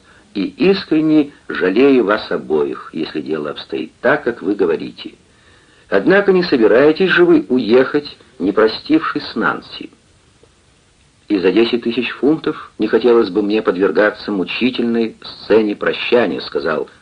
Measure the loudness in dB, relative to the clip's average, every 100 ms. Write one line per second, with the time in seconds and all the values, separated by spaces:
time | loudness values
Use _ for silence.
0 | _ _ _ -6 -6 0 0 0 -2 -2
1 | 2 2 0 -8 -12 -4 0 2 4 4
2 | 2 -2 -2 -8 -2 -2 -2 -6 -12 -10
3 | -8 -8 -6 -6 -6 -10 -10 -10 -10 _
4 | -2 0 -4 -6 -6 -2 -2 -2 -6 -14
5 | -20 -20 _ _ _ _ _ _ _ 0
6 | 2 2 4 2 2 2 4 6 4 4
7 | 2 4 4 4 2 -2 4 2 2 -2
8 | -6 -16 _ -6 -2 2 2 0 0 0
9 | 0 -6 -6 -4 -4 -4 -12 -18 -18 _
10 | _ _ _ _ _ _ _ _ _ _
11 | _ _ -4 0 2 2 0 0 -2 -4
12 | -6 -2 0 0 -4 -8 -14 -6 0 2
13 | 4 4 2 -2 -2 0 -2 0 0 2
14 | 0 -2 -6 -6 -6 -2 -4 -2 -2 -2
15 | -4 -6 -20 -16 2 2 2 -2 -4 -4
16 | 0 2 2 -4 -6 -6 -4 -4 -6 _